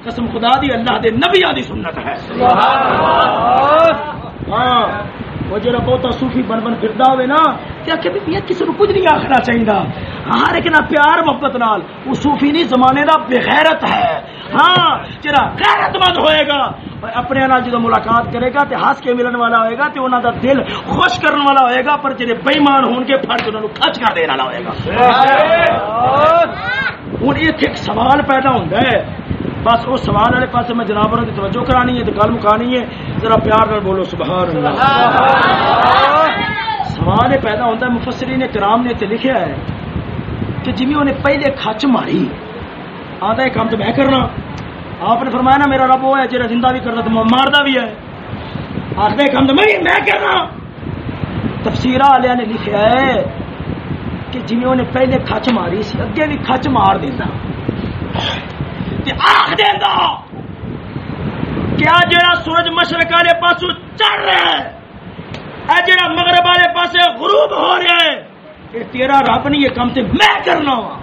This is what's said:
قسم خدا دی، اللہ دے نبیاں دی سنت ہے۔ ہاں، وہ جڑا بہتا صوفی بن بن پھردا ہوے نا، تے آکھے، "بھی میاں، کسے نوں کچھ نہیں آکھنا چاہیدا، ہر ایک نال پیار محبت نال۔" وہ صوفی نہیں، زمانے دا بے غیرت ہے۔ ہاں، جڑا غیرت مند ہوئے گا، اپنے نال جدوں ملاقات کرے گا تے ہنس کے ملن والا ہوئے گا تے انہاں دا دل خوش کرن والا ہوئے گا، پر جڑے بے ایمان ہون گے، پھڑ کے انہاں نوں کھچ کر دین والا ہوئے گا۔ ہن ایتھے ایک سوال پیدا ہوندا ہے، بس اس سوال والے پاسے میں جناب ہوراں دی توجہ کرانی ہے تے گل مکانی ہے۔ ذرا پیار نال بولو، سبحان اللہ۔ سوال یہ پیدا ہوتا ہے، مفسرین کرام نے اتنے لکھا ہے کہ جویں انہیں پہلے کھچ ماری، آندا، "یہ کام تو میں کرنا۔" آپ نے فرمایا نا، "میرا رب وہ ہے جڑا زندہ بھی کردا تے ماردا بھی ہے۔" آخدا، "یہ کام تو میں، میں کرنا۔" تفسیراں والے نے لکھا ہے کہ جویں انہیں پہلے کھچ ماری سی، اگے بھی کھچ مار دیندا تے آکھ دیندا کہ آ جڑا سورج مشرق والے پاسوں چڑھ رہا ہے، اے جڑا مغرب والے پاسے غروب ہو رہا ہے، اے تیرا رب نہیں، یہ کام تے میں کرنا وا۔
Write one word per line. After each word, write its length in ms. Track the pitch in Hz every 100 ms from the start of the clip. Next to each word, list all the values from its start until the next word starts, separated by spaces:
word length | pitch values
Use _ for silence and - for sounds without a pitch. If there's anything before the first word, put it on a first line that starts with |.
قسم 240 | 233 233 233
خدا 340 | 226 233 269
دی، 120 | 285
اللہ 240 | 233 226 214
دے 120 | 226
نبیاں 440 | 220 349 392 339
دی 80 | 277
سنت 360 | 240 - 180 - -
ہے۔ 80 | - - 240 247 185 226 262 254 - 185 - - - 349 - 277 302 330 311 294 285 - - -
ہاں، 360 | 208 254 247 302 208 208 - - - -
وہ 80 | 202
جڑا 220 | 247 240
بہتا 300 | 240 254 254
صوفی 300 | 226 262 247
بن 180 | 208 226
بن 160 | 226 226
پھردا 380 | 214 208 262
ہوے 120 | 262 254
نا، 280 | 294 311 - - -
تے 80 | -
آکھے، 180 | 320 -
"بھی 100 | 392 311
میاں، 200 | 381 -
کسے 180 | 359 370
نوں 80 | 285
کچھ 140 | 403
نہیں 140 | 381 359
آکھنا 300 | 302 - 262
چاہیدا، 420 | - 233 220 202 - - - - - 294
ہر 160 | - 339
ایک 120 | 359
نال 180 | 320 -
پیار 300 | 302 294 339 320
محبت 300 | 247 277 247
نال۔" 260 | 233 202 160 - -
وہ 80 |
صوفی 380 | 254 294 - 285
نہیں، 120 | 294
زمانے 420 | 294 254 254 269 294
دا 120 | 311
بے 180 | - 247
غیرت 480 | 247 285 311 320 -
ہے۔ 300 | - - - - - -
ہاں، 440 | 240 320 359 339 254 - -
جڑا 240 | 294 285 247
غیرت 500 | - 403 - - 381
مند 220 | 370 349
ہوئے 300 | 311 311 285
گا، 240 | 285 240 170 - - 220
اپنے 340 | 226 247 269 262
نال 140 | 262
جدوں 180 | 247 240
ملاقات 540 | 233 220 214 226 240
کرے 160 | 240 247
گا 140 | 269
تے 120 | 285 254
ہنس 260 | 208 269
کے 120 | 254
ملن 220 | 240 240 240
والا 220 | 233 233
ہوئے 200 | 226 233
گا 100 | 294
تے 120 | 294
انہاں 220 | 262 247
دا 80 | 233 -
دل 200 | 247 269
خوش 560 | - - - - 359 370
کرن 200 | 311 294
والا 240 | 277 277
ہوئے 220 | 254 254 262
گا، 100 | 285
پر 180 | 277
جڑے 200 | 262 233
بے 200 | 233 262
ایمان 300 | 302 285 269
ہون 200 | 254 247 254
گے، 100 | 269
پھڑ 200 | 277 240
کے 120 | 226
انہاں 120 | 214
نوں 80 | 214
کھچ 300 | - 262 254
کر 140 | 233 180
دین 140 | 160
والا 140 | 135
ہوئے 220 | 131 120 117
گا۔ 60 | - - 208 247 247 269 277 320 330 330 - 208 220 247 277 302 330 330 - 466 494 - - - -
ہن 140 | 240 277
ایتھے 320 | 311 294 285
ایک 100 | -
سوال 440 | - 208 240 285
پیدا 280 | 277 262 269
ہوندا 280 | 247 170 196
ہے، 440 | 262 226 - - - - - -
بس 220 | - 233 240
اس 180 | 254 -
سوال 280 | 208 226
والے 120 | 247 254
پاسے 280 | 247 240
میں 120 | 233 208
جناب 260 | 208 214
ہوراں 140 | 226 226
دی 60 | 208
توجہ 280 | 196 226
کرانی 360 | 247 254 247 247
ہے 40 |
تے 80 | 208
گل 180 | 196 214
مکانی 480 | 233 208 220 240 254
ہے۔ 80 | 226 - - -
ذرا 180 | 220 220
پیار 320 | 220 214 220
نال 120 | 214
بولو، 240 | 190 190
سبحان 460 | 170 175 - 180 180
اللہ۔ 220 | 156 147 - 262 277 240 208 262 - - - - - 247 - - 302 311 - 880 - - -
سوال 500 | - - - 202 247
یہ 40 | 277
پیدا 280 | 220 208 247
ہوتا 200 | 226 247
ہے، 60 |
مفسرین 520 | 240 254 240 247 262 254
کرام 280 | 214 196 226
نے 80 | 247
اتنے 180 | 233 202
لکھا 320 | 226 262 247
ہے 160 | 165 - - - - - - - - - - -
کہ 80 | -
جویں 240 | - 254 294
انہیں 280 | 277 -
پہلے 280 | 277 277 277
کھچ 340 | 269 - 220 285
ماری، 400 | 240 - - - - - - - - - - - -
آندا، 220 | 196 226
"یہ 60 | 262
کام 180 | 240 220
تو 100 | 220
میں 140 | 202
کرنا۔" 360 | 233 269 262 240 - - - - - - -
آپ 220 | 175 240
نے 60 | 269
فرمایا 280 | 240 254 277
نا، 120 | 285
"میرا 160 | 262 262
رب 200 | 262 262
وہ 140 | 269
ہے 80 | 254
جڑا 200 | 247 240
زندہ 200 | 233 254
بھی 120 | 254
کردا 220 | 247 226
تے 80 | 226
ماردا 540 | 226 226 247 269 285
بھی 120 | 285 254
ہے۔" 180 | 233 214 - - - - - - - - - -
آخدا، 260 | 208 214
"یہ 40 | 285
کام 200 | 254 262
تو 60 |
میں، 240 | 269 427 392
میں 220 | 339 - -
کرنا۔" 400 | 403 - 370 - - - - - - - - - - - -
تفسیراں 480 | 226 - 254 254 277
والے 160 | 254 247
نے 120 | 247 220
لکھا 340 | 226 - 202
ہے 440 | 214 247 269 233 277 - - - - - - - - - -
کہ 80 | 254
جویں 260 | 190 233 247
انہیں 280 | 262 247
پہلے 240 | 262 262 262
کھچ 360 | - 220 233
ماری 280 | 226 175 185
سی، 200 | 208 -
اگے 260 | 226 254 302
بھی 100 | 285
کھچ 300 | - 262 285
مار 280 | 254 196 196
دیندا 300 | 160 - - - - - - - - - 90 - - - - - - - - - -
تے 60 |
آکھ 420 | - 466 - - -
دیندا 580 | 415 403 403 403 - - - - - - - - - - - - - - - - - -
کہ 120 | 311
آ 200 | 339 349
جڑا 260 | 349 349 349
سورج 320 | 330 330 339
مشرق 420 | 330 339 339 339
والے 280 | 339 339 339
پاسوں 280 | 349 349 359 - - -
چڑھ 240 | 427 415
رہا 300 | - - -
ہے، 160 | - - - - - - - - - - - -
اے 220 | 339 349
جڑا 160 | 370 349
مغرب 380 | 330 349 349 349
والے 280 | 359 349
پاسے 240 | 349 349 349
غروب 600 | 349 233 339 415 - -
ہو 180 | - 370
رہا 280 | 359 339 320
ہے، 140 | 254 - - - - -
اے 120 | 226
تیرا 360 | 214 254 254 277
رب 300 | 240 233 269
نہیں، 120 | 285
یہ 80 | 269
کام 200 | 247 247
تے 120 | 247
میں 400 | 208 320 415 403 359
کرنا 280 | 339 294
وا۔ 220 | 247 190 139